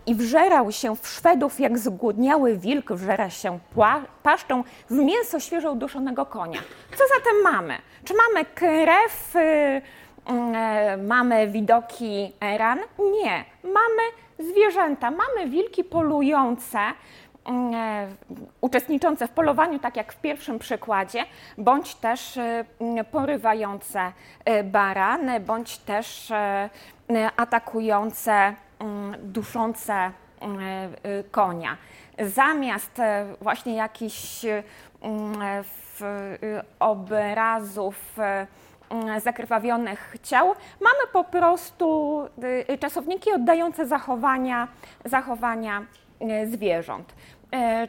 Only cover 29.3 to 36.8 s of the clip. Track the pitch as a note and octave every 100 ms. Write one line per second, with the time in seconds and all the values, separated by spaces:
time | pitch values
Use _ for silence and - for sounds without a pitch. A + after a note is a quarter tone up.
29.3 | G#3 G#3 A#3+ A3+ A3+ - G3 F#3 - -
30.3 | _ G#3 G3 F#3+ F#3+ F#3 - G3+ G3+ G3
31.3 | A3+ F#3+ E3+ D#3 D#3 - - - - G#3
32.3 | A3+ C#4 D#4 C4 G#3 - - A3+ G3+ G3+
33.3 | - G#3 A3+ B3+ A3 A3 - A3+ - -
34.3 | - A3+ G#3 G#3 - - _ G#3+ G#3+ G#3+
35.3 | G#3 G3+ G3+ G3+ - - - G3+ G3+ G3
36.3 | F3+ G#3+ G#3+ - _